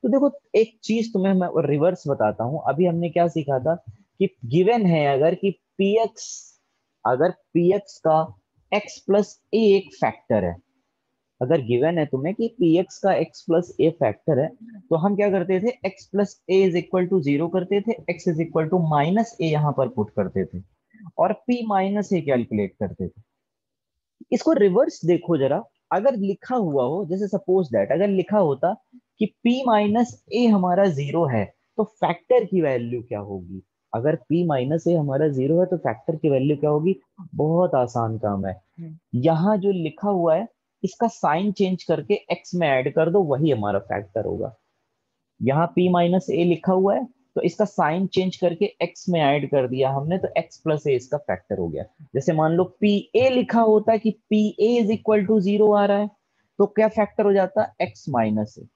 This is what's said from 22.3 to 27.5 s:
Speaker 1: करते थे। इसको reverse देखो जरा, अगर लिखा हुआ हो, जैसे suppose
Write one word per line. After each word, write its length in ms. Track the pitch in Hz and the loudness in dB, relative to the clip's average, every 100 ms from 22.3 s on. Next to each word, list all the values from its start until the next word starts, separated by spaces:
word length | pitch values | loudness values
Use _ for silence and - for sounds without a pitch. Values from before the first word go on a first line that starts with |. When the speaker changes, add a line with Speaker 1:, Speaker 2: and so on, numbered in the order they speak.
| 127 113 107 98 _ | -2 -2 -4 -4 _
Speaker 1:
करते 280 | 98 82 87 | -10 -8 -10
थे। 140 | - _ _ _ _ _ _ _ _ _ _ - | -10 _ _ _ _ _ _ _ _ _ _ -6
इसको 200 | - - | -2 0
reverse 520 | 330 208 185 311 - | 2 4 4 0 -2
देखो 320 | 165 175 - 160 | 0 0 0 0
जरा, 240 | 135 156 226 _ _ | 2 0 -4 _ _
अगर 260 | 175 240 247 | 0 0 0
लिखा 400 | 196 196 - 247 | -4 -6 -4 -2
हुआ 280 | 185 139 | 0 0
हो, 200 | 123 165 | 0 -2
जैसे 240 | 180 190 202 | -4 -4 -4
suppose 460 | 196 - | -4 0